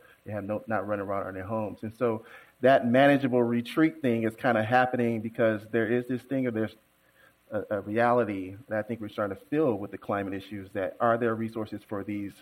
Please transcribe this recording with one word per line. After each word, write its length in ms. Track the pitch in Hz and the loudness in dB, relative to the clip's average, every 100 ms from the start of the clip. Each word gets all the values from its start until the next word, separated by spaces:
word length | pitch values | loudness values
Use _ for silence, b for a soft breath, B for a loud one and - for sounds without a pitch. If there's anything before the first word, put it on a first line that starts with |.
| b b - | b b -10
They 60 | |
have 120 | 107 | -8
no, 200 | 98 107 - | -4 -6 -2
not 220 | 107 101 | -4 -2
running 180 | 104 98 | -4 -2
around 220 | 98 92 | -4 -4
in 80 | 95 | -8
their 80 | |
homes. 360 | 92 110 104 - | -6 -4 -6 -8
And 100 | 110 | -10
so 300 | - 120 113 B B B B | -2 -2 -2 B B B B
that 260 | 123 135 120 | 4 6 6
manageable 560 | 127 143 139 131 123 | 6 6 6 2 2
retreat 580 | 117 120 117 165 160 - | 2 0 -2 2 2 2
thing 220 | 127 113 | 0 0
is 120 | 110 - | 0 0
kinda 280 | 135 110 | 0 2
happening 560 | 107 127 127 123 117 113 | 4 4 4 2 0 0
because 400 | 113 - 113 107 107 | -4 0 2 2 -2
there 160 | 117 107 | 0 2
is 200 | 123 123 | 0 0
this 140 | 123 | -6
thing 240 | - 139 123 | -4 -2 0
of 60 | 110 | -2
there's 220 | 107 - _ _ b b b b - | -2 -6 _ _ b b b b -8
a, 120 | 107 - | -6 -4
a 120 | 104 | -4
reality 720 | 101 110 120 123 107 98 92 98 - | -2 2 4 4 2 -4 -8 -12 -6
that 100 | 107 | -6
I 20 | |
think 200 | 107 117 | -4 -6
we're 80 | 104 | -8
starting 280 | 113 101 95 | -4 -4 -6
to 80 | - | -4
feel 300 | 151 147 101 | 0 2 0
with 160 | 101 | -6
the 60 | - | -10
climate 340 | - 101 98 | -4 -4 -2
issues, 360 | 98 - 104 95 | -6 -10 -14 -8
that 220 | 101 92 - | -6 -4 0
are 180 | 117 117 | 2 2
there 180 | 117 110 | 0 -2
resources 460 | 110 113 104 104 - | -4 -6 -8 -10 -10
for 160 | 101 | -8
these, 280 | 95 104 98 - | -6 -6 -8 -12